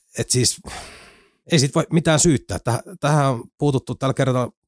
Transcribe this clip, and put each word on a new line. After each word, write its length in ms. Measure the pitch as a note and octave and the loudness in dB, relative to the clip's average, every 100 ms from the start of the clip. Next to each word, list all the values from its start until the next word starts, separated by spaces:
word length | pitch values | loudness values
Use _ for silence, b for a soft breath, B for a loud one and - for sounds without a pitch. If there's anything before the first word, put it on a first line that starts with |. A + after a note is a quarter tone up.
| _ - | _ -8
et 120 | - | -2
siis 320 | B2+ A#2 - - B B B B B B B - | 0 0 -2 -10 B B B B B B B 0
ei 80 | E3 | 0
sit 160 | C#3 E3 | 2 0
voi 80 | - | 0
mitään 280 | E3 E3 D3+ | 0 2 4
syyttää. 400 | F3 C3 - F#2 | 4 2 -2 -6
Täh-, 240 | A#2+ A2+ - F#3 | -4 -4 -6 -6
tähän 260 | C#3+ D3+ C#3 | 0 2 2
on 180 | A#2 - - | -2 -8 -4
puututtu 380 | D3 C3 - A#2+ | -2 0 -4 -4
tällä 180 | C3+ | -4
kertaa, 380 | A#2+ C3 B2+ A#2 - | 0 0 0 -4 -10